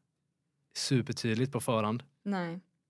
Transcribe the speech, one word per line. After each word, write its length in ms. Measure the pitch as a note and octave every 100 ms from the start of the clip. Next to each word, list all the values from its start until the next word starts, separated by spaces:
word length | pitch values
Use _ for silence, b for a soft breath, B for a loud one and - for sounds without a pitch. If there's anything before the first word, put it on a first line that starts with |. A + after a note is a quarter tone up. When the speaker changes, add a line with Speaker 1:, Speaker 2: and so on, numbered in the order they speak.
| _ _ _ _ _ _ _
Speaker 1:
supertydligt 800 | - - C3 A2 A2+ A#2 A2 C3
på 80 | B2
förhand. 420 | - A2+ G#2+ A#2 - _
Speaker 2:
Nej. 360 | G3+ F#3+ F3 F3 - _ _